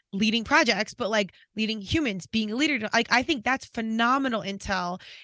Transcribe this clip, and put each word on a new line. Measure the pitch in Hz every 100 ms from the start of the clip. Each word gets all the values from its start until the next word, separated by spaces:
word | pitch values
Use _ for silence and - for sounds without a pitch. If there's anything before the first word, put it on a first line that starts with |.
| _
leading | 196 220 226
projects, | 220 294 262 196 214
but, | - 226
like, | 214 196 - _ -
leading | 220 220
humans, | 196 330 285 190 -
being | 220 214
a | 226
leader, | 311 269 214
like, | 233 233
I | 233
think | 262 285
that's | 226 262 -
phenomenal | - 226 220 233 269 269 226
intel | 196 196 - 190 175 185 - -